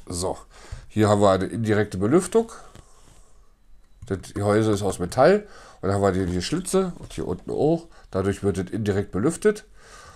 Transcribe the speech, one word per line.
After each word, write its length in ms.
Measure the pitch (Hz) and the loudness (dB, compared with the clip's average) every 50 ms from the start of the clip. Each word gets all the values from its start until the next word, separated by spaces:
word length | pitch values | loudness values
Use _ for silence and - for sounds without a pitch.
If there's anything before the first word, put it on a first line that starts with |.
| - | -10
So, 300 | - - 87 90 92 - - - - - - - - - - - - | -10 -6 -4 -4 -4 -6 -6 -12 -20 -20 -20 -20 -16 -16 -16 -14 -4
hier 200 | - 107 107 101 | 0 4 4 6
haben 140 | 104 101 104 | 6 6 6
wir 80 | 101 | 6
eine 160 | 95 95 95 | 6 4 2
indirekte 500 | - - 110 113 107 107 101 107 104 - | -2 -4 -4 0 0 2 2 0 0 -2
Belüftung. 560 | 92 98 107 139 180 185 - - 226 226 226 - - - - - - - - - - - - - - - - - - - _ _ _ _ - - - - - - - - | -2 0 2 2 2 2 2 2 0 0 0 -4 -20 -20 -20 -20 -20 -20 -20 -20 -20 -20 -20 -20 -20 -20 -20 -20 -20 -20 _ _ _ _ -20 -20 -20 -20 -20 -20 -16 -10
Das 300 | - 98 95 - - - | -8 -8 -8 -8 -10 -8
Gehäuse 380 | 98 101 104 104 107 110 110 104 | -4 0 2 2 2 2 2 0
ist 100 | 98 104 | 0 0
aus 160 | 95 90 - | -2 -4 -4
Metall. 480 | 87 90 - 127 131 175 190 208 208 - - - - - - - | -6 -4 2 4 6 6 4 4 0 -6 -18 -20 -20 -20 -14 -8
Und 80 | - 92 | -4 -2
dann 40 | 98 | 0
haben 80 | 101 98 | 2 2
wir 100 | 101 90 | 2 2
hier 140 | 92 95 | 2 0
die 160 | 87 90 90 87 | -2 -2 -2 -2
Schlitze 500 | - - 170 180 - - 190 190 180 170 - | -2 -4 -6 -4 -2 0 0 0 -2 -4 -10
und 160 | - - - | -14 -12 -10
hier 120 | - - | -8 -6
unten 240 | - 90 - - - | -6 -6 -8 -8 -6
auch. 380 | 58 - 117 151 170 165 165 - - - - - | -2 0 2 2 0 0 -4 -8 -20 -20 -14 -8
Dadurch 320 | - 95 95 98 98 - - | -4 -2 -2 -2 -2 -2 -2
wird 160 | 101 92 87 | -2 -2 -2
es 120 | 95 87 | -4 -6
indirekt 420 | - 110 113 104 95 101 98 - - | -6 -4 -2 -2 0 -2 -2 -2 -2
belüftet. 520 | 92 107 151 175 - - 214 214 214 - - - - - - - - - - - | -2 0 0 0 0 0 0 0 0 -4 -20 -20 -20 -20 -20 -20 -20 -20 -20 -20